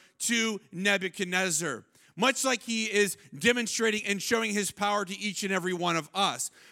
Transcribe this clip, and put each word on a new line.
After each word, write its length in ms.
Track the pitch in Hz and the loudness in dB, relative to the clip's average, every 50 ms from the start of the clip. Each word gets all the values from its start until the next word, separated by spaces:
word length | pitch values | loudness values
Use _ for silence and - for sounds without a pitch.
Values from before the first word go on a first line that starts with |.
| - _ _ - | -16 _ _ -6
to 400 | - - 233 233 226 226 214 190 - _ | -2 0 2 2 2 2 -2 -4 -8 _
Nebuchadnezzar, 1120 | - 170 190 202 202 190 185 185 - - 190 180 180 185 185 185 160 151 170 151 127 101 - _ _ _ _ _ _ | -8 -2 2 2 2 2 0 -4 -4 -4 -4 0 0 0 2 2 0 0 -2 -2 -4 -6 -10 _ _ _ _ _ _
much 300 | 160 220 262 262 - 262 | 0 2 2 2 2 0
like 180 | 262 254 208 | 0 0 0
he 220 | - 233 226 220 220 | -2 -4 -2 -2 -2
is 340 | 214 202 208 208 185 - - - - - | 0 2 2 2 2 0 -6 -12 -16 -8
demonstrating 680 | 139 151 233 247 247 233 - - - 226 220 214 214 202 | 0 2 4 4 4 0 -2 0 0 2 2 2 0 0
and 160 | 196 202 190 | -2 -2 -2
showing 300 | - - 240 226 226 214 | 0 0 0 2 2 0
his 180 | 202 208 196 - | 0 0 -2 -2
power 340 | - - 202 202 208 208 196 | -2 -2 0 0 2 0 -2
to 140 | 180 202 202 | -4 -6 -4
each 240 | 202 208 180 - | -4 -4 -4 -2
and 100 | 208 190 | -2 0
every 200 | 196 185 170 185 | 0 0 0 0
one 240 | 180 170 175 175 165 | -2 0 0 0 0
of 120 | 165 147 - - | 0 -2 -2 -2
us. 380 | 190 202 170 120 123 - - - - - - | 0 0 0 0 -2 -6 -8 -10 -14 -20 -16